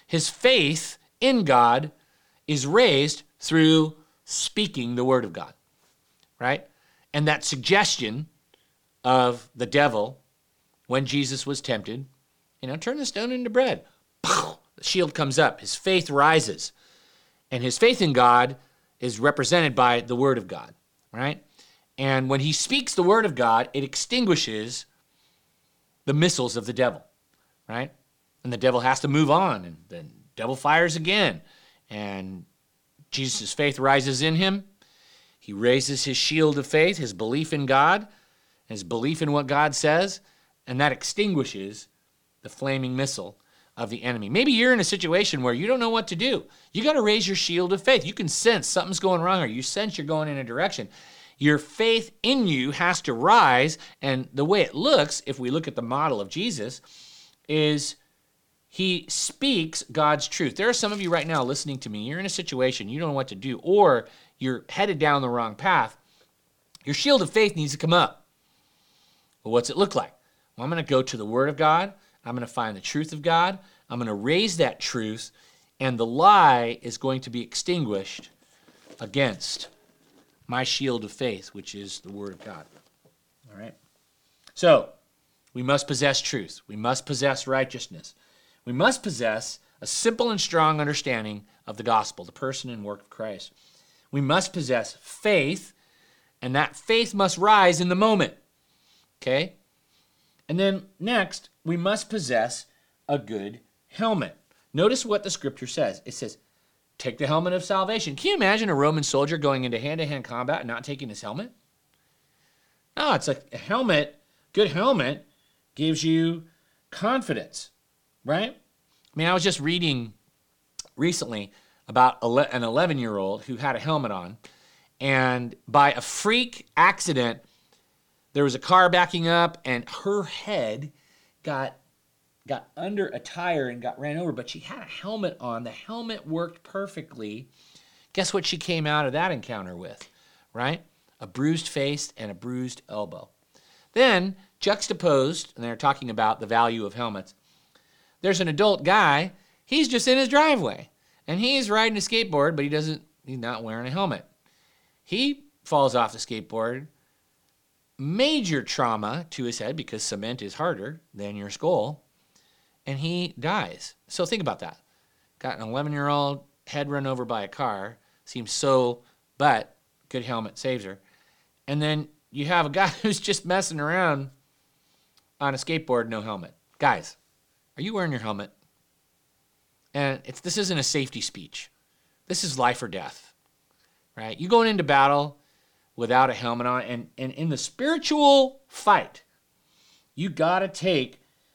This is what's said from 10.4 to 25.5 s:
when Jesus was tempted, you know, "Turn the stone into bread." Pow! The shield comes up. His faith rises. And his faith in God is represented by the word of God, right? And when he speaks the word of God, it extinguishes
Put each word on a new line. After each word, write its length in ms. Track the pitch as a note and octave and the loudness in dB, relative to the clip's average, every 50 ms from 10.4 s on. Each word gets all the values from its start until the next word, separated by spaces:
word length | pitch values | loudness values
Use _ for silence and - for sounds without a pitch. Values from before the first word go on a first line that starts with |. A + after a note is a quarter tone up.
| _ _ _ _ _ _ _ _ _ | _ _ _ _ _ _ _ _ _
when 200 | - B2 C3+ C#3 | -2 -2 -2 -2
Jesus 400 | C3 C#3+ C#3+ C#3 B2 C3+ B2+ - | 0 0 0 0 0 -4 -6 -6
was 140 | C#3 C#3+ C3+ | -6 -6 -6
tempted, 460 | - - B2 G#2+ F#2 G2+ A2 C3 C3+ C3 _ _ _ _ _ _ _ _ _ - | -4 -4 -4 -4 -4 -6 -10 -10 -10 -14 _ _ _ _ _ _ _ _ _ -16
you 80 | - B2+ | -12 -10
know, 80 | C#3 | -10
"Turn 200 | E3 - - C4+ | -8 -6 -6 -6
the 100 | D4+ C#4 | -4 -6
stone 240 | - - G3 A3 A#3+ | -6 -6 -6 -6 -4
into 200 | B3+ B3 B3 A#3+ | -4 -4 -4 -2
bread." 340 | G#3+ B3 C4 B3 - - - _ _ _ _ _ _ _ - | 0 2 2 2 0 -4 -6 _ _ _ _ _ _ _ -2
Pow! 360 | - - - - - - - _ _ _ | 0 0 0 0 -4 -8 -14 _ _ _
The 80 | - - | -10 -6
shield 300 | - - F#3 F3 D#3 - | -4 0 0 0 0 0
comes 240 | - D#3 C3+ B2+ C#3 | -2 -2 0 4 4
up. 220 | D3+ A#2+ - - | 4 4 4 -2
His 140 | - G#2 - | -10 -10 -8
faith 360 | - - F#3+ F#3+ F#3 D#3+ - | -4 0 2 2 2 2 0
rises. 600 | C#3+ C#3 C#3+ D#3 D#3+ D#3+ - A2+ E2+ - - - - _ _ _ _ _ _ _ _ _ _ _ _ _ _ - | 2 4 6 6 6 6 4 0 -6 -8 -8 -12 -12 _ _ _ _ _ _ _ _ _ _ _ _ _ _ -8
And 120 | - B2 A#2+ | -6 -4 -2
his 140 | B2+ - | -2 0
faith 240 | - A3+ A#3 B3+ - | 4 4 4 4 4
in 140 | G3+ D#3+ C3+ | 2 2 4
God 420 | B2 B2 B2 A#2+ B2 B2 C3 C#3 - _ _ _ _ _ _ _ - | 6 8 8 8 8 6 4 0 -6 _ _ _ _ _ _ _ -8
is 220 | - B2+ A2+ G#2 | -6 -6 -4 0
represented 540 | A#2 D3 C#3+ - C3+ A#2 F3 F3 E3 D3 A#2+ | 0 0 2 2 0 2 2 4 2 2 2
by 260 | A#2 B2+ B2 A#2+ A#2+ | 4 4 4 4 2
the 160 | A#2+ - B2 | 0 -2 -2
word 220 | A#2+ C3+ C#3 C3 A#2 | 2 2 2 2 0
of 100 | G2 F#2 | -2 -8
God, 240 | F#2 D#2 A1+ A1+ - _ _ _ _ _ _ _ - | -12 -14 -14 -18 -20 _ _ _ _ _ _ _ -10
right? 320 | A2+ B2+ C#3+ D3 - _ _ _ _ - _ _ _ _ _ _ - | -6 -4 -4 -6 -6 _ _ _ _ -20 _ _ _ _ _ _ -4
And 320 | C3+ C3+ C3+ C3 C3 C3 | -2 0 2 2 2 2
when 100 | C#3 C3+ | 0 0
he 120 | C3+ D#3 D3+ | 2 0 -2
speaks 420 | - - - B3+ C#4+ C4 - - | -2 -2 0 -2 -2 -2 -2 -2
the 80 | - F3 | 0 4
word 240 | F3 G#3 A3+ A3 | 4 4 4 4
of 80 | G3 C#3+ | 0 0
God, 340 | B2 B2 A#2 A2+ A2+ B2+ - - | 2 2 4 4 4 2 0 -4
it 100 | C#3 C#3 | -6 -6
extinguishes 1000 | C3+ - - - - B3 B3 B3 G3 E3+ D3+ - - A2 G#2+ G#2+ A#2+ B2+ - - _ _ _ _ _ _ _ _ _ _ _ _ _ | -4 -4 -6 -6 -2 -2 0 2 2 2 2 0 -4 -4 -6 -6 -8 -10 -12 -14 _ _ _ _ _ _ _ _ _ _ _ _ _